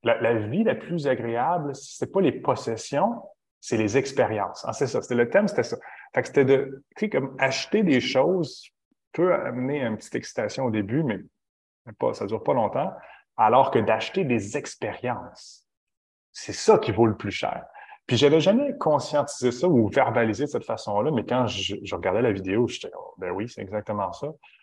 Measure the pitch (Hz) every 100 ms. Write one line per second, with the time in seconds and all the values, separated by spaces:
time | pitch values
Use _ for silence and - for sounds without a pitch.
0 | - 117 113 117 104 147 220 131 - 170
1 | 143 127 117 117 139 175 143 139 - -
2 | - 190 170 - - 127 - 113 - 143
3 | 202 233 - - _ _ - 110 107 120
4 | 135 - 113 107 92 - - 110 135 120
5 | - 120 120 190 208 - 117 - - -
6 | - - 127 - 131 135 135 135 _ -
7 | 214 147 131 - 135 - - 208 190 131
8 | 117 - 151 185 151 - - _ _ _
9 | _ - 180 - - 123 127 147 120 107
10 | - 107 - - 107 - 131 107 98 127
11 | 156 98 - _ _ _ _ _ - 107
12 | 123 107 107 107 - 135 107 127 143 -
13 | - - _ - 110 123 131 123 107 110
14 | - - 156 120 101 147 139 - 113 101
15 | 123 113 85 - - - _ _ _ _
16 | _ _ _ - - - - 220 - 107
17 | 113 107 104 - - - - - - -
18 | - 120 143 156 156 226 285 - 160 143
19 | - 147 135 - 123 120 180 143 104 117
20 | 123 117 113 104 143 - - 110 - 101
21 | 123 143 - 127 120 98 98 98 95 87
22 | 92 98 123 98 92 101 120 - 95 90
23 | 92 - 92 92 117 - 101 104 104 104
24 | 95 95 147 160 _ _